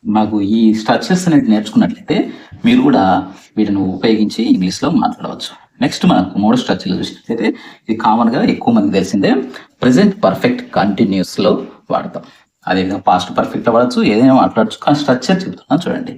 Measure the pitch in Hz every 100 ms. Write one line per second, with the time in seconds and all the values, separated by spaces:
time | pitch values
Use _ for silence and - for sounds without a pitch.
0 | 107 107 104 104 98 113 110 107 - 113
1 | - 185 - 151 120 107 107 120 101 -
2 | - 214 - - - - 117 123 143 113
3 | 95 92 - - _ - 104 98 95 -
4 | 117 107 104 - 233 254 92 - - 170
5 | - - - - - - _ _ 269 -
6 | - - 190 - 208 247 - 185 - 90
7 | - - - - - - - - - 110
8 | - 117 117 131 233 - - 113 101 95
9 | 90 101 98 302 - - - _ 123 127
10 | 202 - 95 - 123 - - - 101 95
11 | 104 95 90 - 104 - - - _ -
12 | - - - _ _ _ - 95 92 95
13 | - 90 - - - - 117 113 123 226
14 | 214 107 247 131 - - 220 - - -
15 | - - - 180 - - _ - - -
16 | 156